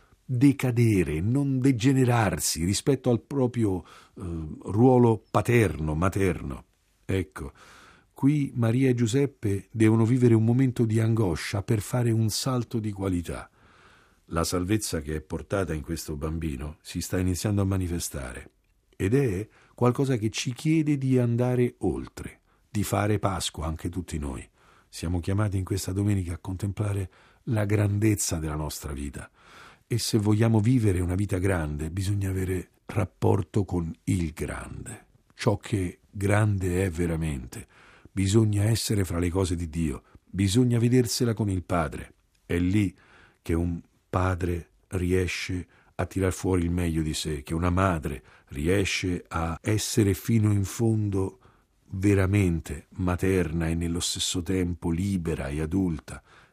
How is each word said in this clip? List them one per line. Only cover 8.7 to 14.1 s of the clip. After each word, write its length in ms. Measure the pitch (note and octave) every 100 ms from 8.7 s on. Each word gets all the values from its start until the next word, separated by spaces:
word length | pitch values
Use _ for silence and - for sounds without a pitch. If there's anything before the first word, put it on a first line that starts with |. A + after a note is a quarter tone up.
| B2 C3+
e 60 |
Giuseppe 720 | A#2+ A#2 C3+ C#3+ - G#2 G2 -
devono 340 | A2 A2 A2+
vivere 300 | A2+ B2+ A#2+
un 100 | A2+
momento 400 | A2+ B2 C3+ A#2+
di 160 | A2+ A2
angoscia 640 | A2 A2+ G2 D#2 - G2+
per 180 | - A2
fare 300 | - B2+ A#2+
un 180 | A2+ A2
salto 480 | - C#3 B2+ A2+ A#2
di 140 | G#2+
qualità. 560 | G2 G2 F2+ E2+ B1+ - _ _ _ - - _